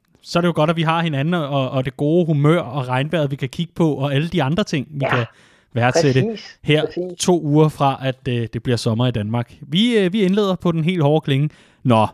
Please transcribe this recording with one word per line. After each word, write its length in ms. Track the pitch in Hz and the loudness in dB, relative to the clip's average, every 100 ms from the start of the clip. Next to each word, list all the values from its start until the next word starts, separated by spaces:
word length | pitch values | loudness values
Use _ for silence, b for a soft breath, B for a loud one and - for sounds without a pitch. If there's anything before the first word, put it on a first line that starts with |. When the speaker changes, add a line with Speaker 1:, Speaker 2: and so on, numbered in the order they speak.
| _ _ | _ _
Speaker 1:
Så 160 | - 170 | -4 -2
er 20 | |
det 80 | 175 | 0
jo 40 | 160 | 0
godt, 140 | 151 | 0
at 60 | 165 | 0
vi 60 | |
har 180 | 160 165 | 0 0
hinanden 320 | 165 139 143 | 0 -2 -2
og, 360 | 180 143 139 131 | -2 -2 -2 -2
og 140 | 131 | -2
det 120 | 131 - | -4 -4
gode 300 | 147 170 165 | 0 2 2
humør 340 | 151 147 170 | 2 4 2
og 280 | 143 135 127 | 0 -6 -4
regnvejret, 420 | 127 143 170 143 | -2 -2 -2 -2
vi 60 | 139 | -4
kan 120 | 135 | -8
kigge 240 | - 170 - | -6 -8 -2
på, 180 | 165 | 0
og 200 | 135 135 | 0 -2
alle 140 | 139 165 | -2 -2
de 140 | 175 | -2
andre 220 | 147 165 | 0 0
ting, 220 | 208 156 120 | -2 -4 -6
vi 80 | 147 | -6
Speaker 2:
Ja, 120 | 139 | -2
Speaker 1:
kan 100 | 131 117 b b b b | -2 -4 b b b b
værdsætte 500 | 120 120 165 151 131 208 | 0 2 4 4 2 0
Speaker 2:
præcis, 280 | 214 - - | -4 -14 -14
Speaker 1:
her 220 | - 151 151 | 0 0 2
Speaker 2:
præcis. 260 | - 180 175 | -4 -8 -6
Speaker 1:
to 240 | - 175 | 0 0
uger 260 | 151 147 156 | 2 4 4
fra, 300 | - 139 139 | 2 0 0
at, 260 | 131 127 - | -4 -6 -4
øh, 200 | 120 113 | -4 -4
det 100 | 117 | -6
bliver 140 | 131 120 | -2 -2
sommer 300 | - 110 127 | 0 0 0
i 40 | |
Danmark. 420 | 120 104 117 120 - | 0 -2 -4 -6 -10
Vi, 360 | - 156 233 233 | -4 0 2 2
øh, 140 | 190 | 2
vi 100 | 202 | 2
indleder 340 | 185 196 202 180 | 2 2 0 0
på 160 | 180 | 0
den 120 | 165 | 0
helt 180 | 156 185 | -2 0
hårde 220 | 143 156 | 2 2
klinge. 260 | 151 135 147 b b b | 0 0 0 b b b
Nå, 240 | 131 113 107 | 2 4 4